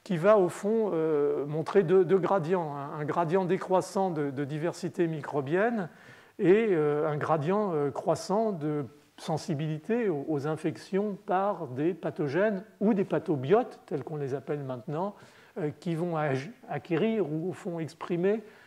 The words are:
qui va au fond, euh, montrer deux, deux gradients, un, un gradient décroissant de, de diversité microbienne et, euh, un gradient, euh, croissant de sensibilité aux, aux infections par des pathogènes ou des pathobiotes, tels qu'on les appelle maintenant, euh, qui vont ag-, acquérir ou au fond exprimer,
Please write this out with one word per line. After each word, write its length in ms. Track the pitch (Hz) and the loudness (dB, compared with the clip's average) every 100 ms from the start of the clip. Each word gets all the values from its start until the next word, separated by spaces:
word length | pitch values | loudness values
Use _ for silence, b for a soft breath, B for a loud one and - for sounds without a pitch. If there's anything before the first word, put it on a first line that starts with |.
qui 140 | - 170 | -4 2
va 200 | 185 214 | 6 6
au 120 | 180 | 6
fond, 400 | - 202 226 208 | 0 -2 0 0
euh, 540 | 170 160 147 143 147 147 | 0 2 2 2 0 -2
montrer 360 | 151 151 202 | -4 2 2
deux, 220 | 165 190 | 6 6
deux 140 | 175 190 | 6 4
gradients, 580 | 165 196 156 185 156 143 | 4 0 2 -2 -2 -6
un, 240 | 139 160 | -8 -6
un 40 | |
gradient 420 | 151 151 165 190 180 | -2 0 2 2 2
décroissant 640 | 185 - 185 175 196 190 | 0 2 2 2 0 0
de, 200 | 156 143 | 0 -2
de 140 | 131 | -2
diversité 640 | 143 151 165 156 170 - 170 | -4 -2 -4 -4 -6 -2 -2
microbienne 800 | 156 131 147 135 175 226 233 165 B B B B - | -2 -4 -4 -2 0 0 0 -6 B B B B 0
et, 300 | 185 208 226 | 4 6 4
euh, 380 | 165 151 147 156 | 2 2 0 0
un 80 | 147 | -2
gradient, 560 | - 156 143 202 208 | 0 0 2 0 0
euh, 160 | 156 143 | 0 -2
croissant 640 | - - 156 - 202 226 | -2 -2 -2 0 0 0
de 320 | 180 151 151 131 - _ - | -2 -2 -2 -6 -12 _ -12
sensibilité 920 | - 156 - 143 156 156 - 233 214 | -6 -4 -2 -2 -2 -4 -2 0 0
aux, 140 | 147 139 | -2 -2
aux 180 | 147 147 | -2 -2
infections 720 | 151 160 - - 185 208 196 - | -2 -4 -6 -4 -2 -2 -6 -2
par 400 | 185 202 175 143 | 0 0 -2 -6
des 260 | 127 160 | -2 -2
pathogènes 680 | 175 165 - 147 147 214 190 208 - | -2 -6 -4 -2 2 2 0 -6 0
ou 120 | 208 | 2
des 120 | 202 | 2
pathobiotes, 760 | 190 156 - 147 131 214 254 - - | 2 0 0 -2 4 4 4 -8 -8
tels 180 | 156 | -8
qu'on 120 | 123 151 | -6 -6
les 180 | 139 | -4
appelle 280 | 135 - 147 | -6 -4 -6
maintenant, 540 | 135 127 135 151 196 B B B B 226 | -6 -8 -6 -4 -4 B B B B -6
euh, 120 | 151 - | -6 -4
qui 140 | 175 | -4
vont 220 | 160 175 160 | -2 -2 -2
ag-, 360 | 151 131 156 - - | 0 -2 -4 -14 -10
acquérir 640 | 147 - 165 220 220 156 | -10 -2 0 2 0 0
ou 160 | 156 180 | -2 -4
au 40 | |
fond 260 | 151 185 170 | -6 -8 -6
exprimer, 640 | 156 - - 170 190 220 B B | -8 -8 -4 0 2 0 B B